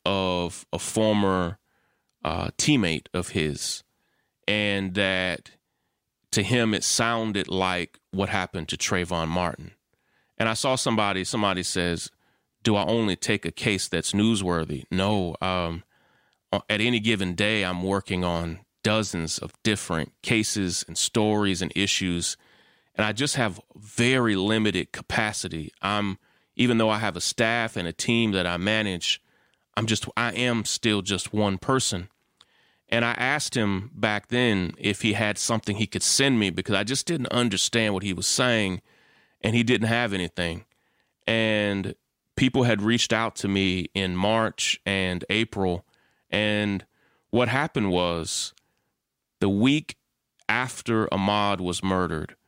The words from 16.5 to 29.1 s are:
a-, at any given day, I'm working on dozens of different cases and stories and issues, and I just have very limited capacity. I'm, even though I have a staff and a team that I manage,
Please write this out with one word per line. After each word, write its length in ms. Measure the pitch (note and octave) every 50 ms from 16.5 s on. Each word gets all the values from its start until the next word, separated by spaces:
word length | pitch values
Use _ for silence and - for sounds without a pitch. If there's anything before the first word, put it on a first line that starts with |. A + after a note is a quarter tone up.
a-, 100 | - G2+ - -
at 120 | G#2+ G#2
any 180 | G#2+ B2 B2 A2+
given 340 | G#2+ A2+ A2 F#2+ G2 F2+ F2
day, 300 | E2+ G#2 G#2 A2 G#2+ G2
I'm 200 | F2+ F#2 F2+ F2+
working 400 | F#2+ G2 F#2+ - - G2+ F2+ F2+
on 360 | F2 F2 E2 E2 E2 E2 F2 - _ _ _ -
dozens 540 | G#2+ G#2+ A2 G#2+ - - F2 E2 E2 - -
of 160 | - - - - -
different 480 | A2+ G#2+ - - - E2 E2 D2 - _ _
cases 640 | - - B2+ A2 A2 - - A2 F#2+ F2+ E2+ - - -
and 100 | E2 -
stories 640 | - - - A#2 G#2+ G#2+ G#2+ G#2 G#2 G2 F#2+ F2
and 100 | F#2 D#2 -
issues, 640 | - G2+ G2 - - F#2+ F#2 F2 F2 E2+ - - - _ _ _ _ _ _ _ _ _ _ _
and 100 | - G#2+
I 80 | G#2+ G#2+
just 220 | G#2+ C#3 D3 -
have 240 | C#3 A#2+ G#2+ F2+ F#2+ - _ -
very 600 | - G#2 G#2 - - A#2 B2 C3 C3 A#2+ A2+ G#2
limited 560 | F#2+ F#2 G#2 A2 A2 G#2+ G#2+ F#2 F#2 D2 -
capacity. 800 | - - - - - - A2 G#2+ G#2 - - F#2 F2 D#2+ D#2 - - _
I'm, 360 | - G2 G#2 G#2 G#2 G2 F#2+ - _ _ _ _ _ _ _
even 240 | - A#2+ B2 A#2+ A2+
though 100 | A2+ A2
I 80 | G#2+ G#2+
have 180 | A2 G#2 -
a 60 | A2
staff 560 | - - - - A#2 A2+ A#2 A#2+ A2+ A2+ - A2
and 100 | F2 E2
a 60 | D#2+
team 380 | - - - A#2 A#2 A#2 A2
that 160 | G2 F#2+ F2 F2
I 100 | F2 F2
manage, 640 | F2+ G#2 A2 A2 G#2+ G2+ F#2 E2+ - -